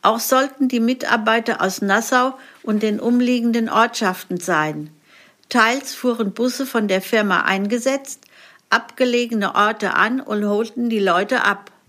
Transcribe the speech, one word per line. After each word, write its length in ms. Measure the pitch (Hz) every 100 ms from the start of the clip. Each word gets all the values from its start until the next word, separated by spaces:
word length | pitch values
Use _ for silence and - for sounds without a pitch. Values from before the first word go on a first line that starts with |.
Auch 160 | - 226
sollten 480 | - 262 269 - 262
die 140 | 247
Mitarbeiter 800 | 226 254 - 233 220 226 226 -
aus 200 | 190 190
Nassau 540 | 202 202 233 254 254 262 - -
und 180 | - 208
den 160 | 214 208
umliegenden 720 | 233 247 247 247 233 233 226
Ortschaften 720 | 220 233 - 202 185 - 175
sein. 500 | - 160 156 151 151 - _ - - _ _
Teils 440 | 240 226 269 269
fuhren 380 | - 247 226 202
Busse 340 | 190 254 247 262
von 220 | 233 208
der 120 | 190
Firma 400 | - 226 208 180
eingesetzt, 760 | - 196 202 240 247 277 277 - _ - - - _
abgelegene 880 | 233 - - 254 240 240 226 202
Orte 400 | - 208 220 -
an 260 | - 214 262
und 240 | - 208
holten 460 | 208 208 226 - 240
die 80 | 226
Leute 440 | 190 175 202 247
ab. 280 | 202 202 - _